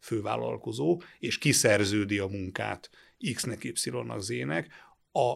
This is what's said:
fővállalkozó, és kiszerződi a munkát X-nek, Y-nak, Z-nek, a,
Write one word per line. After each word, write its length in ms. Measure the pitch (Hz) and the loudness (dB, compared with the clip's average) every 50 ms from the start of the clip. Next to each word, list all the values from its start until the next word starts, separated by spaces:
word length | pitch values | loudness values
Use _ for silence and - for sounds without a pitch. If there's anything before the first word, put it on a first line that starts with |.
fővállalkozó, 1040 | - - 117 110 101 107 113 117 120 120 120 117 - 117 110 120 143 165 175 170 - - - - | -6 -4 -4 -2 -2 -2 -2 -2 -2 -4 -4 -6 -6 -6 -4 0 2 2 2 2 -2 -10 -12 -8
és 200 | - - - - | -4 -4 -2 2
kiszerződi 800 | - 147 - - - 117 104 101 104 98 104 107 101 101 104 101 | 2 4 4 6 6 6 6 6 4 4 2 2 2 2 0 0
a 80 | 98 | 0
munkát 640 | 98 101 101 92 95 - - 107 107 101 - - - - - - - _ _ 247 165 120 | -2 -4 -6 -6 -6 -4 -4 -4 -4 -4 -6 -10 -16 -20 -20 -20 -20 _ _ -6 -4 -4
X-nek, 300 | - - 127 110 - - | -4 -4 -6 -6 -6 -8
Y-nak, 560 | 123 113 - - 127 123 123 117 117 117 107 | -6 -4 -4 -4 -2 -4 -4 -6 -6 -6 -6
Z-nek, 480 | 95 104 120 120 127 143 156 165 165 - - - - - _ _ _ _ | -4 -4 -4 -4 -2 -2 -2 -2 -4 -6 -12 -20 -20 -20 _ _ _ _
a, 180 | - 156 127 120 - | 2 2 2 2 2